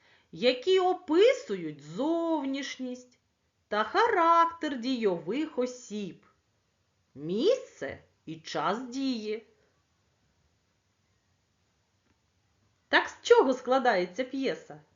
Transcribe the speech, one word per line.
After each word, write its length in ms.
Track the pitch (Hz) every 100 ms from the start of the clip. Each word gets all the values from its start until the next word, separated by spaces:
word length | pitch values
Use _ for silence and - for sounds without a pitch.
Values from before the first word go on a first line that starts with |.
| _ _ _
які 480 | 165 240 254 370 381
описують 1000 | 370 359 - 320 453 523 - 196 160 151
зовнішність 1400 | 147 175 294 330 330 311 269 269 269 - 254 247 - _ _ _ _ _ _
та 160 | 208
характер 960 | 214 359 466 403 330 339 339 339 302 269
дійових 760 | 233 254 214 175 156 254 311 -
осіб, 680 | 247 - - 208 190 - _ _ _ _ _ _ _ _ _ 131
місце 880 | 151 202 339 508 - - 135 - _ _ -
і 100 | 156
час 460 | - 156 156 214
дії. 640 | 254 254 269 240 208 220 220 _ _ _ _ _ _ _ _ _ _ _ _ _ _ _ _ _ _ _ _ _ _ _ _ _ _ _ _ _ _ _ _ _ _
Так 220 | 320 -
з 120 | -
чого 320 | - 466 269
складається 720 | 254 - 262 247 196 180 -
п'єса? 580 | 254 269 262 156 - 151 _